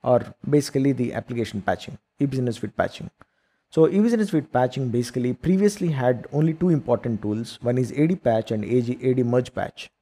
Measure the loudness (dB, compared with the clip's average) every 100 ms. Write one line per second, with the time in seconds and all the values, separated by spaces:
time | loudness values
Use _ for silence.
0 | 2 0 0 -10 0 0 2 0 0 0
1 | -2 -4 -6 -6 -4 -4 -4 -4 -6 -16
2 | _ _ -2 0 -2 -4 -8 -4 -4 -4
3 | -16 _ -20 _ _ _ _ 2 4 4
4 | 2 2 0 -2 0 0 0 0 -2 -2
5 | -2 -2 -2 -2 0 2 2 0 -2 0
6 | 0 0 -2 0 0 2 2 2 2 -2
7 | 0 -4 -2 -4 -6 -6 -2 0 -2 0
8 | 0 2 2 0 0 -4 0 0 0 -2
9 | 0 2 2 2 0 -6 -8 -10 -20 _